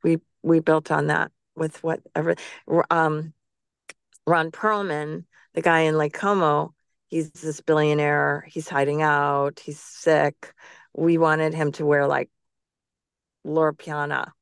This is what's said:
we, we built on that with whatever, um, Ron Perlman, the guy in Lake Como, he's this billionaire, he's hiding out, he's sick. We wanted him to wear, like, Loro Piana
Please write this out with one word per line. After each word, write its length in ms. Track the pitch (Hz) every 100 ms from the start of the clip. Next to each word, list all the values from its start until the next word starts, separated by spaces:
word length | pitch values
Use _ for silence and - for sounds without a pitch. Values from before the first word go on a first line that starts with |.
we, 160 | 170 165 _ _
we 160 | 160 165
built 320 | 156 160 156
on 160 | 151 147
that 240 | 151 - _ _ -
with 280 | 160 -
whatever, 520 | 160 160 - - 165 170 - - - 170 -
um, 440 | 170 160 156 160 - _ _ _ _ _ - _ - -
Ron 260 | 170 160
Perlman, 760 | - 220 208 196 151 151 160 175 _ _ -
the 60 |
guy 200 | 165 165
in 160 | 160 156
Lake 160 | 151
Como, 600 | - 202 202 160 147 - _ _ _ _
he's 240 | 165 156
this 300 | - 156 151
billionaire, 840 | - 156 151 147 147 147 143 143 -
he's 220 | - 156
hiding 320 | 139 139 147
out, 580 | 156 147 143 143 143 147
he's 200 | - 151
sick. 760 | - - 165 156 147 - - _ - - -
We 240 | - 165 165
wanted 360 | 160 156 156
him 180 | 160 151
to 120 | 143 151
wear, 200 | 147 143
like, 220 | 139 131 _ _ _ _ _ _ _ _ _ _ _
Loro 300 | - 156 156
Piana 600 | 156 - 147 147 139 - _